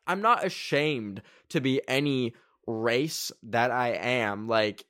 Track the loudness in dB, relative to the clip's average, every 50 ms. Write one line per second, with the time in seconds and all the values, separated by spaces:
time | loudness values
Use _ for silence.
0 | _ -4 -2 2 4 4 4 4 2 -2 -4 -6 -4 0 0 2 2 2 0 -2
1 | -4 -8 -10 -10 -14 -16 -20 _ _ -4 -2 0 2 2 2 0 0 0 0 0
2 | 2 2 2 0 0 -2 -4 -10 _ _ _ _ _ -6 -4 -2 0 0 2 2
3 | 0 -2 -4 -6 -8 -10 -10 -14 -8 -2 0 2 2 2 2 0 0 0 -2 -2
4 | -2 0 0 0 0 0 -2 -4 -2 0 2 2 2 2 -2 -6 -12